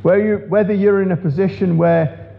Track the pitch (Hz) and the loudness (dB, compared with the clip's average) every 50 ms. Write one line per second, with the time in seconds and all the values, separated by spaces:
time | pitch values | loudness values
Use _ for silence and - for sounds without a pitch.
0 | - 165 180 202 208 214 208 202 - 160 175 208 214 185 214 196 196 208 202 196 | 2 2 2 2 2 0 -2 -4 -4 -2 0 0 0 0 0 2 2 2 2 2
1 | 196 190 180 - - 165 139 170 196 190 - - 202 180 170 165 170 170 170 165 | 0 0 -2 -2 -2 -4 -2 0 -2 -2 -2 -2 -2 0 0 2 2 2 2 2
2 | 160 - - - - - - | 0 -2 -6 -10 -20 -20 -14